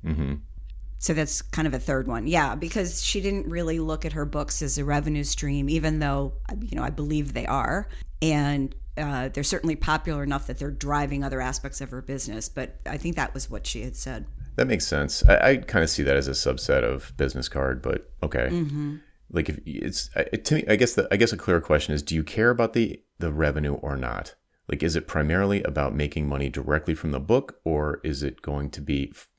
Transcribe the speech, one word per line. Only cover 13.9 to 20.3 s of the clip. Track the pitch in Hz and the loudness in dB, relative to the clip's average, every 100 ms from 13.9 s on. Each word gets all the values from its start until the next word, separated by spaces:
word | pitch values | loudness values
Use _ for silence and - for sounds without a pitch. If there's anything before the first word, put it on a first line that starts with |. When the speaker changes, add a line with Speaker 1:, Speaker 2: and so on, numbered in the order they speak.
| - | -6
Speaker 2:
said. | 131 117 101 - - - | -8 -8 -8 -10 -6 2
Speaker 1:
That | 127 | 4
makes | 107 - | 4 2
sense. | 76 71 - - | 0 0 8 10
I, | - - | 10 8
I | 139 | 4
kinda | - 85 82 | 2 2 2
see | - | 2
that | 69 69 | 4 4
as | 67 | 2
a | |
subset | 67 - 64 - 67 | 0 0 0 2 4
of | 58 67 - - | 4 -2 -6 -2
business | 67 65 64 | -2 0 -4
card, | 69 67 65 | 0 0 0
but | - - - - | -2 -2 -4 -6
okay. | - 64 60 | -2 0 0
Speaker 2:
Mm-hmm. | 175 156 147 147 147 - _ _ | 0 0 -2 -4 -6 -12 _ _
Speaker 1:
Like, | 85 78 | -2 0
if | 73 - | -4 -6
it's, | 71 - - - | -6 -4 -4 -6
I, | - - | -2 -2